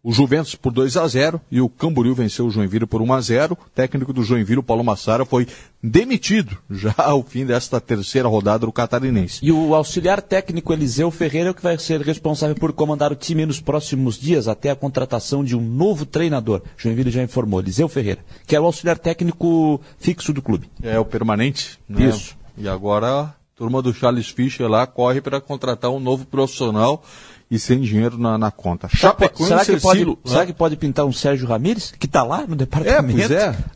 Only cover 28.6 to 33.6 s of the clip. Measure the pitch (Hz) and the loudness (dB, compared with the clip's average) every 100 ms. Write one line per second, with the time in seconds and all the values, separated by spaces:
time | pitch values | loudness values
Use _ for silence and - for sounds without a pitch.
28.6 | 90 87 90 - 190 - 190 - 170 170 | -4 -4 -2 4 4 4 0 2 2 4
29.6 | 202 175 180 185 165 - 127 127 180 160 | 4 4 4 4 2 -2 0 0 0 0
30.6 | 165 151 147 135 143 123 139 139 123 113 | -2 0 -2 0 0 0 0 0 -2 0
31.6 | 156 226 - - 135 151 120 170 277 151 | 0 -2 -6 -8 0 2 2 -2 -4 -4
32.6 | 135 147 175 285 135 110 208 160 202 101 | -2 0 2 2 4 0 2 2 2 -2